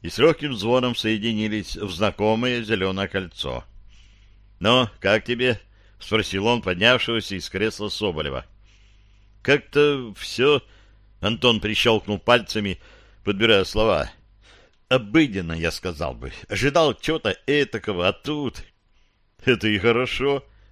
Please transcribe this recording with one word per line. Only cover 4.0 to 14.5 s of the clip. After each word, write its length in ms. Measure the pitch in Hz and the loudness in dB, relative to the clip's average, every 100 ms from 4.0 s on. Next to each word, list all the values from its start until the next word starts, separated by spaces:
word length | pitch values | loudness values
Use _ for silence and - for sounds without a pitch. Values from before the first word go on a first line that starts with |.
| - - - - - - | -20 -20 -20 -20 -20 -4
«Ну, 280 | 92 127 117 - | 2 4 2 -2
как 260 | 95 110 - | 2 2 2
тебе?» — 340 | 120 127 107 _ _ _ - | 0 0 0 _ _ _ -18
спросил 460 | - 110 101 98 110 | -2 -2 0 -2 0
он 160 | 120 | 0
поднявшегося 760 | 95 90 110 127 - 117 - 95 | 0 2 4 4 2 -4 -4 -8
из 140 | - | -8
кресла 400 | 95 110 - 104 | -4 -4 -4 -8
Соболева. 560 | - 104 80 73 65 - - _ _ _ _ _ _ _ _ | -4 -4 -2 -6 -6 -12 -20 _ _ _ _ _ _ _ _
«Как-то 720 | - 139 - 147 147 139 120 98 | 0 0 2 2 2 2 -6 -12
всё...» — 460 | - - 135 143 - - _ _ _ - | -10 0 2 2 -2 -20 _ _ _ -6
Антон 380 | 98 113 123 113 | -4 0 2 2
прищёлкнул 600 | 107 107 123 110 - 101 | 0 0 2 2 0 -4
пальцами, 600 | - 120 107 110 101 87 - - _ _ | 4 4 2 -4 -4 -6 -10 -20 _ _
подбирая 400 | - 98 113 101 | -4 0 4 4
слова. 480 | 92 107 110 87 64 - _ _ _ | 2 0 2 2 -2 -8 _ _ _